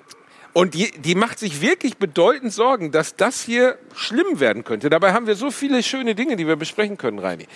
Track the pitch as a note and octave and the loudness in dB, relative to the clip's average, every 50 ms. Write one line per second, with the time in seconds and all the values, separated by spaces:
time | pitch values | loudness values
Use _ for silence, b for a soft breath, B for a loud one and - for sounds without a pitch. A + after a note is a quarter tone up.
0 | - - - - _ B B B B B B E3+ F3+ F3+ C#3+ D#3+ G#3 - - - | -20 -20 -20 -20 _ B B B B B B 2 2 2 2 0 -2 -2 -4 -4
1 | C3 E3 F3 F#3 A3+ A3+ - - A3 F#3+ D3 C#3+ F3 C4+ F#4 - - B3 - - | -2 0 2 2 0 0 -2 -6 -8 -8 -4 -2 0 0 0 0 -2 -4 -4 -4
2 | G3 E3 - F3 E3+ A3 D4 C#4 B3+ A3 F#3+ G3+ A#3 C4 C4+ G#3 E3 D3+ D3 D#3 | -6 -2 2 4 4 4 4 2 -2 -6 -2 0 2 2 2 0 -2 0 0 0
3 | D#3+ - - - F#3+ B3 - - - A#3 A#3 A#3+ B3 B3+ B3 - - - - - | 0 0 0 0 0 0 0 -2 -6 -2 2 2 2 2 2 -2 -10 -18 -12 -8
4 | - - G#3+ C4+ F#4 G4 D#4 C#3+ C3+ A2+ G2+ A#2 - - A2+ G#2 C#3 D3 D#3 E3 | -8 -2 0 0 0 0 0 2 2 2 2 0 -2 -6 -4 -2 0 2 2 4
5 | F#3+ F#3+ F3+ A#3+ A#3+ G#3+ G#3 F#3 B3+ C#4+ - - C#4 C#4 C4+ B3 - - - C4+ | 4 4 4 2 0 0 -2 -2 -2 -4 -4 -4 -2 0 0 0 0 0 -4 -2
6 | B3+ A3+ G#3 G3 B3+ D#4+ A#3+ F3+ D#3+ D3+ D#3+ D3 D#3+ - - - G#3+ G3+ G3+ - | -2 -2 -2 0 -2 -2 -2 0 0 0 0 0 -2 -4 -4 -2 -2 -2 -4 -4
7 | - A#2 G#2 G2+ F#2 F#2+ F2 D#2+ - - B | -4 -4 -4 -4 -4 -6 -6 -6 -10 -16 B